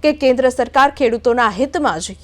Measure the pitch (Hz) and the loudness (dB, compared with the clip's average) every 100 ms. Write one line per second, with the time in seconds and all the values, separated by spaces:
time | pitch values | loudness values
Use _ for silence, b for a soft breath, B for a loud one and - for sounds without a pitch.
0 | 302 302 262 254 262 254 247 262 285 285 | -8 -2 0 2 0 0 -2 2 2 2
1 | 240 226 240 247 226 185 285 359 269 160 | -2 0 0 0 0 0 -4 -2 -2 -4
2 | 185 185 | -8 -6